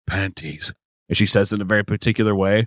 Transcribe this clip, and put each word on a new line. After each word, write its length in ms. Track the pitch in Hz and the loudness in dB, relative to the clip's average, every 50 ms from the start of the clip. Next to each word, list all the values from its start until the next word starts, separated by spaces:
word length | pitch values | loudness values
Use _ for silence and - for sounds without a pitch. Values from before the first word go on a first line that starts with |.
| _ | _
panties. 680 | - 85 95 98 98 92 - - 82 73 73 - - - - _ _ _ _ _ _ | -8 -4 -4 -4 -4 -6 -8 -10 -12 -12 -8 -6 -8 -8 -8 _ _ _ _ _ _
And 80 | 85 | 0
she 100 | - - | 2 2
says 260 | - - - 98 - - | 4 4 4 2 2 0
it 40 | |
in 60 | 104 101 | -4 -2
a 20 | |
very 200 | 92 107 104 101 | 0 0 0 0
particular 500 | - 104 104 - - 110 - 113 107 104 | 0 -4 -2 -2 -2 0 0 0 0 2
way. 320 | 98 95 95 101 107 113 | 2 2 2 2 2 0